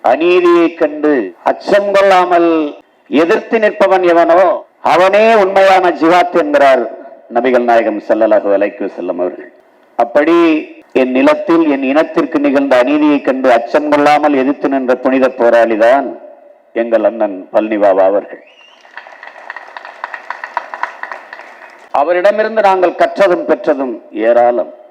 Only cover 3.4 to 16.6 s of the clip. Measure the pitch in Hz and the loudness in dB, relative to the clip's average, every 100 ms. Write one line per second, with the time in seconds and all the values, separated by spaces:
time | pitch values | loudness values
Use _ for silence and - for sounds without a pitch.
3.4 | - 226 208 - 196 190 180 170 165 170 | -2 0 0 0 0 2 2 2 4 4
4.4 | 180 127 - _ - 156 190 202 226 226 | 2 -2 -8 _ 0 2 2 4 4 4
5.4 | 190 196 190 185 175 147 160 180 175 175 | 2 2 4 4 2 0 2 2 2 -2
6.4 | 147 143 139 131 113 - - - _ 117 | 0 2 4 2 -2 -10 -20 -20 _ -2
7.4 | 127 123 120 117 110 104 - 110 110 107 | 0 0 2 2 0 -6 -4 0 2 2
8.4 | 101 98 101 - 95 - 90 87 90 - | 2 0 -2 -4 -10 -8 -10 -6 -6 -8
9.4 | - _ _ _ _ - - 147 156 170 | -20 _ _ _ _ -4 0 0 2 2
10.4 | 170 156 - - _ - 127 127 143 - | 2 0 -6 -20 _ -2 0 2 0 0
11.4 | - 170 160 135 131 147 160 170 143 151 | 0 0 0 -2 -2 -2 -2 -4 -4 -2
12.4 | 143 135 139 127 123 151 151 143 143 131 | 0 0 0 0 2 0 2 0 -2 -2
13.4 | 131 117 - 156 151 147 147 147 151 139 | 2 0 0 -4 0 2 2 2 2 0
14.4 | 131 143 143 135 127 123 131 131 127 - | -2 -2 -4 -4 -2 -2 0 0 -2 0
15.4 | 117 117 117 107 117 135 - - - - | 2 4 2 2 2 2 0 -12 -20 -20
16.4 | - _ | -20 _